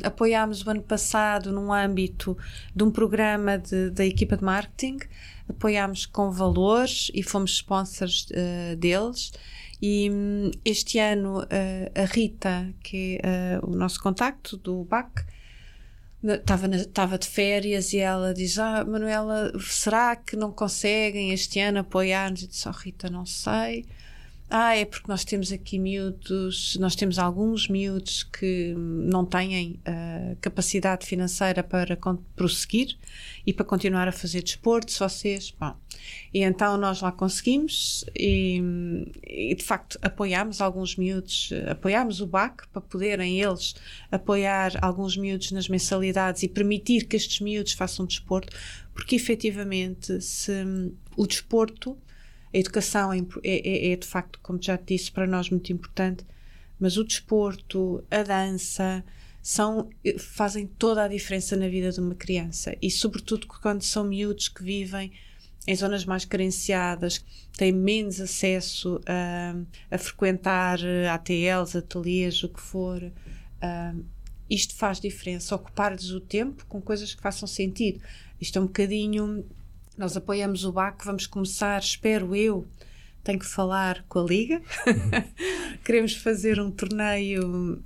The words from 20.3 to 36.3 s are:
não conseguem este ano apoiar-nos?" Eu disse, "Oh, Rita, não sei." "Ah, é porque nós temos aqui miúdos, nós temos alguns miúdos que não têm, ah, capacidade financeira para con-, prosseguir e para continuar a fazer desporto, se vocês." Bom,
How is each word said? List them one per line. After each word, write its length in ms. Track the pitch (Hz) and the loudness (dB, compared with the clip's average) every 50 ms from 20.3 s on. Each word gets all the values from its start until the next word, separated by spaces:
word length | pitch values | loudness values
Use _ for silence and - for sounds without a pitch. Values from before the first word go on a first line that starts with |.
| - | -4
não 160 | 214 214 208 | -2 -2 -2
conseguem 800 | 202 - 214 202 196 - - 208 208 214 214 214 202 202 202 190 190 | -2 -2 -2 -2 0 0 2 2 4 4 4 2 2 0 0 0 0
este 280 | 190 - - - 202 | 0 0 0 0 2
ano 200 | 196 208 202 202 | 2 4 4 2
apoiar-nos?" 600 | 190 - - 185 190 190 185 190 196 190 190 185 | 0 2 2 2 4 4 4 2 2 0 -2 -4
Eu 80 | 185 185 | -6 -8
disse, 180 | - - - | -8 -6 -6
"Oh, 60 | 208 185 | -6 -6
Rita, 380 | - - 190 175 - - 185 | -6 -8 -12 -12 -8 -6 -6
não 160 | 175 180 180 | -6 -6 -6
sei." 580 | 180 - - - - 214 220 220 233 226 233 233 - - - - - - - - - - - - - | -6 -6 -6 -2 0 0 0 0 0 -2 -6 -8 -10 -14 -18 -16 -16 -16 -16 -16 -18 -18 -16 -8 -2
"Ah, 280 | - 220 233 233 226 | 2 4 6 6 6
é 80 | 220 208 | 4 4
porque 240 | 208 - - - - | 0 -2 -10 -6 -4
nós 160 | 202 180 - | -2 -2 -2
temos 260 | - - 196 190 185 | 0 -2 -2 0 -2
aqui 280 | 190 - - - - 190 | -4 -6 -6 -4 -2 0
miúdos, 1000 | 190 190 196 196 190 190 190 - - - 190 190 190 185 185 - - - - - | 0 0 0 0 -2 -4 -4 -6 -6 -4 -2 -2 0 -2 -2 -2 -2 -2 0 2
nós 160 | 185 185 175 | 2 2 2
temos 240 | - - 196 180 180 | 2 2 2 4 4
alguns 480 | 180 175 175 180 214 220 226 214 214 | 2 2 2 2 2 2 2 2 2
miúdos 560 | - 196 190 196 196 190 190 185 - - - - | 2 2 2 0 0 -2 -2 -2 -2 -4 -4 -4
que 520 | - - - - 190 185 180 175 175 170 | -6 -6 -2 0 0 0 2 0 -2 -2
não 480 | 170 170 170 165 165 165 165 185 185 180 | -2 -2 -2 0 0 2 4 4 4 2
têm, 560 | 180 180 180 185 190 190 185 175 170 170 - - | 2 2 2 2 2 0 0 0 -2 -4 -8 -6
ah, 520 | - 170 165 170 170 165 165 180 180 185 - | -6 -4 -4 -4 -4 -4 -4 -4 -4 -6 -4
capacidade 640 | - 196 - - 180 - - 202 180 190 185 185 - | -4 -4 0 0 0 2 2 2 2 2 2 0 -2
financeira 560 | - - 180 180 180 180 - 202 190 185 185 180 | -2 0 0 0 0 0 2 2 2 2 2 0
para 340 | 180 - 185 180 180 175 | 0 2 0 2 2 0
con-, 260 | 175 - 190 185 180 - - - | -2 0 0 0 0 -2 -8 -4
prosseguir 600 | - 185 175 - - - - - 220 262 277 - - - - - - - - - - - | 0 2 2 2 2 -2 2 2 2 2 2 -2 -8 -10 -16 -16 -14 -14 -14 -12 -6 -2
e 60 | - 185 | 0 0
para 120 | - 208 | 0 2
continuar 420 | - - 190 196 196 185 185 180 | 2 2 2 2 2 2 2 2
a 60 | 185 185 | 2 0
fazer 300 | - - 175 160 180 175 | -2 -4 -4 -2 -2 -2
desporto, 500 | - - - - 233 233 233 226 233 - | -2 -4 0 2 4 4 4 2 0 -2
se 60 | - | 0
vocês." 540 | 302 - 285 - - 208 202 190 185 - - - | 0 0 -2 0 -2 -2 -2 -2 -4 -10 -8 -6
Bom, 160 | - 147 - - - - - - - - - - - - | -6 -6 -6 -8 -14 -16 -16 -16 -14 -14 -14 -14 -10 -2